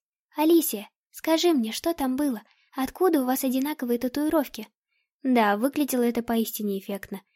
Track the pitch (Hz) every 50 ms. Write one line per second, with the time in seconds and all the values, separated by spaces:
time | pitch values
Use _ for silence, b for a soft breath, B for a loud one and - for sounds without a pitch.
0 | _ _ _ _ _ _ - 294 311 320 339 330 - - - 202 202 - _ _
1 | _ _ - - - 320 320 320 339 349 330 254 220 220 220 - - 339 330 330
2 | 269 254 254 262 302 285 233 208 - b b b b b b 269 262 - - -
3 | 349 - 320 277 254 254 262 - - 262 247 262 269 302 302 - 254 233 240 240
4 | 262 254 - 294 294 311 330 311 254 - - - 208 - _ _ _ _ _ _
5 | _ _ _ _ - 262 254 240 214 202 202 208 233 285 294 302 294 - 269 247
6 | 240 240 233 240 233 - 233 226 220 - - - 208 202 196 196 - - 196 196
7 | - - 202 190 - _ _